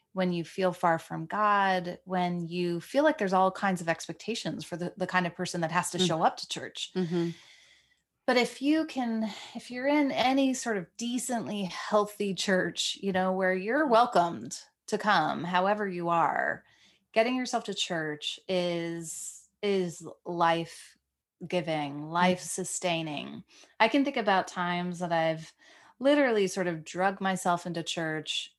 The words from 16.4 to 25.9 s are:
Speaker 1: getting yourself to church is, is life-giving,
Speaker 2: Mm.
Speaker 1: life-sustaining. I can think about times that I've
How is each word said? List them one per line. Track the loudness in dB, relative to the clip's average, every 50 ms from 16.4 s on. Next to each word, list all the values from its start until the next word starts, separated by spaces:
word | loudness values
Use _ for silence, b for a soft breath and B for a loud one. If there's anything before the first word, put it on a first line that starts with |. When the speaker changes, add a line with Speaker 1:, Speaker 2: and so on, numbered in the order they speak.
| 0 -2 -2 -4 b b b b b b b b b _ 2
Speaker 1:
getting | 2 2 2 2
yourself | -2 -4 -2 -2 -4 -4
to | -4 -4
church | -4 -2 -2 -2 -2 -2 -2 -4 -4 -6 -10 -10 -10 _ -2
is, | -2 0 0 0 -2 -2 -4 -4 -6 -6 -8 -10 -10 -10 -12 -12 -14 -16 -20 _ _ -4
is | -2 0 2 2 0 -2 -4 -8 -12 -16 -16 _ -10
life-giving, | -6 -2 2 2 4 2 2 -2 -6 -10 -18 -20 -20 -20 _ _ _ _ _ _ _ _ -16 -8 -4 -2 -2 -2 0 -2 -2 -2 -4 -6 -8
Speaker 2:
Mm. | -8 -4
Speaker 1:
life-sustaining. | 0 2 4 4 2 0 -4 -8 -6 -6 -6 -6 -6 -4 -2 -2 0 -2 -2 -4 -6 -8 -10 -10 -12 -14 -16 b b b b b b b
I | 2 4
can | 4 4 2
think | 2 0
about | 0 2 4 4 2 2 -2
times | -4 -4 -2 -2 -2 -2 -2 -4 -4 -4
that | -2 0
I've | 0 2 2 2 0 -2 -6 -14 -20 b b b b b b b